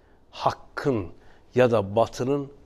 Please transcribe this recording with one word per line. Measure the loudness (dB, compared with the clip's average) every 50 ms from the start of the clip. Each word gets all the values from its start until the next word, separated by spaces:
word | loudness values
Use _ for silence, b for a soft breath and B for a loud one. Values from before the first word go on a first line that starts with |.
| b b b b b b
hakkın | -12 -4 -2 -2 -2 -2 -8 -14 -12 -4 -2 -2 0 -2 -4 -6 b b b b b b b b 2
ya | 2 4 4
da | 4 2 0 0 0
batının | 0 0 0 -2 -4 -2 -2 -2 -2 -4 -8 -12 -20 -20